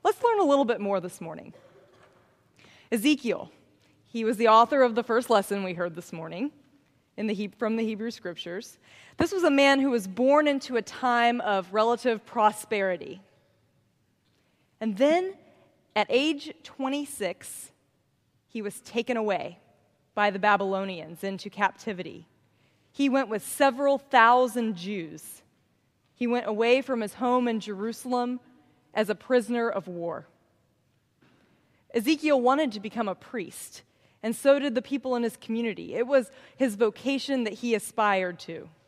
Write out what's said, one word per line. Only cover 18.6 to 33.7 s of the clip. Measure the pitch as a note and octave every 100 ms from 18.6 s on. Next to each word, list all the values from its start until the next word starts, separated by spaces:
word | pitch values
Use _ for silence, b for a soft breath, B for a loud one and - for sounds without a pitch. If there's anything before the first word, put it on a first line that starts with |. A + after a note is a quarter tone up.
was | G3+ -
taken | - A#3+ A#3+ A#3
away | G#3+ F3+ - - _ _ _ _ _
by | - G#3
the | G3
Babylonians | G#3 G3+ G3 F#3+ G3 F3 D#3 E3
into | G3 F#3+ G#3
captivity. | G3 G3 - - F3+ E3+ - E3 _ _ _ _ _ _
He | - C#4
went | C4+ A3+
with | G#3+
several | - - C#4 B3 C#4+ C#4
thousand | - B3 A3+ B3 B3+ A#3 A3+ F3
Jews. | F3+ G#3 D#3+ D#3 - - _ _ _ _ _ _ _
He | _ A#3+
went | A#3+ -
away | G#3+ A#3 B3+
from | C4+ A#3+
his | G#3
home | - B3 B3+ A#3+
in | A3+
Jerusalem | G#3+ F#3+ A3 A3 B3+ B3 A#3+ B3 b b b b b
as | - G#3+
a |
prisoner | G#3 - B3+ G#3 A#3+ A#3
of | G3 F#3
war. | F3 E3+ D#3+ D3+ _ _ _ _ _ _ _ _ _ b b b b b b b
Ezekiel | A#3 A3+ D4+ D4+ C#4
wanted | A#3+ C#4 D4
to | G#3
become | G#3 A#3 G#3+
a |
priest, | F3+ - B3 E3+ - -